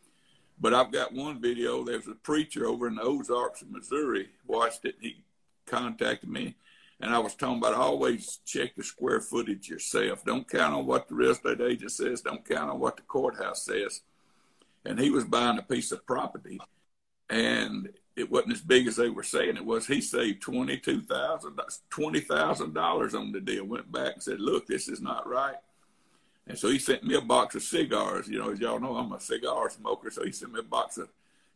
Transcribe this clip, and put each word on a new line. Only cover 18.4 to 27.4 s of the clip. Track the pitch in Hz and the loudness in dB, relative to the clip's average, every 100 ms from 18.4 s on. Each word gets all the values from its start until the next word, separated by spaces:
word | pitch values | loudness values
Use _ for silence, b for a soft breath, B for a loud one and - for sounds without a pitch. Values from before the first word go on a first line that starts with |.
| 107 | 2
as | 117 | -2
big | 165 127 123 | 6 8 8
as | 110 | 4
they | 120 | 2
were | 101 | 2
saying | - - - 113 | -2 2 2 0
it | |
was. | 110 113 110 | 0 -2 2
He | 139 | 0
saved | - 123 120 101 | 2 0 0 0
twenty-two | - 123 135 135 - 143 | -2 -2 -2 -2 0 -2
thousand, | - 135 143 160 - - - - - | 0 -2 0 -2 -6 -8 -8 -12 -10
twenty | - 151 156 | -4 -2 -2
thousand | - 151 156 - - | 0 2 2 0 -2
dollars | 107 - - 110 | 0 2 2 0
on | 110 104 | -2 -4
the | 98 | -6
deal. | 98 101 | -4 -4
Went | 98 120 - | -4 -8 -6
back | - 135 | -4 -4
and | - | -4
said, | - - | -6 -2
"Look, | 104 - - | 0 0 0
this | 113 - | -2 -2
is | 107 | -6
not | - 120 120 | -4 -6 -2
right." | 123 139 131 - _ _ _ _ _ _ _ - | -2 -2 -4 -14 _ _ _ _ _ _ _ -12
And | - | -2
so | 107 | 2
he | 135 | 4
sent | - 131 | 4 2
me | - | 4
a | 143 | 2
box | 113 123 | 4 4